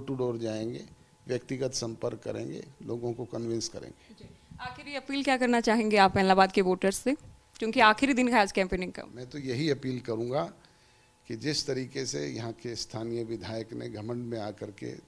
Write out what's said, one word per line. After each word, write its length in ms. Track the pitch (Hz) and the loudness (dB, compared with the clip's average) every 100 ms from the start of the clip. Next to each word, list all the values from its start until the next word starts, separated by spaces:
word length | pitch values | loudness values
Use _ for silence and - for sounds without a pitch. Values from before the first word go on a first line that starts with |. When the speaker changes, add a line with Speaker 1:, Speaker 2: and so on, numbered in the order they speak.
| 135 | 0
Speaker 1:
to 120 | 127 | -2
door 180 | 123 117 | -2 -2
जाएंगे, 460 | 113 110 113 131 - - - _ - | -4 -4 -6 -8 -14 -20 -20 _ -6
व्यक्तिगत 440 | 123 - 131 131 | -6 -4 -4 -4
संपर्क 460 | - 117 113 120 113 | -4 -6 -4 -6 -6
करेंगे, 380 | 110 110 - - - - | -8 -6 -8 -10 -12 -14
लोगों 300 | 113 120 120 | -8 -6 -4
को 120 | 117 | -6
कन्विंस 440 | 117 117 117 113 - | -8 -6 -4 -4 -4
करेंगे। 460 | - - - - | -10 -14 -18 -20
Speaker 2:
जी। 160 | 220 - - - - | -20 -20 -20 -20 -14
आखिरी 340 | 247 285 285 | -14 -12 -10
अपील 300 | 277 277 277 | -8 -4 0
क्या 120 | 269 254 | 2 4
करना 240 | 247 233 | 4 4
चाहेंगे 360 | 226 233 214 208 | 6 4 6 8
आप 200 | 190 196 | 8 6
इलाहाबाद 360 | 190 190 190 | 6 8 8
के 100 | 202 | 6
वोटर्स 360 | 185 185 196 - | 4 4 2 2
से, 180 | 247 294 - - _ - | -2 -2 -6 -20 _ -6
क्योंकि 220 | 226 247 | -2 6
आखिरी 340 | 214 214 277 | 6 6 4
दिन 140 | 247 247 | 4 4
है 120 | 240 | 4
आज 120 | 196 | 4
कैंपेनिंग 400 | 202 185 185 180 | 2 0 -2 -4
का? 100 | - - | -10 -14
Speaker 1:
मैं 120 | 120 127 | -14 -12
तो 120 | 147 | -8
यही 320 | 131 123 156 | -4 0 0
अपील 300 | 120 131 127 | 0 -2 -6
करूँगा 500 | 117 110 120 143 170 - - _ _ _ _ _ - | -4 -4 -2 -2 -4 -10 -20 _ _ _ _ _ -14
कि 80 | 113 | -6
जिस 300 | 139 143 - | -4 -2 -2
तरीके 380 | 131 127 139 127 | -4 -4 -6 -6
से 200 | 143 147 | -4 -6
यहाँ 260 | 117 117 | -6 -8
के 220 | 110 120 110 | -8 -10 -10
स्थानीय 480 | - 113 117 117 | -8 -8 -6 -6
विधायक 480 | 113 110 92 113 110 | -6 -8 -8 -8 -8
ने 160 | 120 120 | -10 -10
घमंड 360 | 104 110 120 | -10 -8 -8
में 140 | 117 113 | -6 -8
आकर 300 | 104 - 104 | -8 -10 -14
के 240 | 104 120 - | -10 -12 -12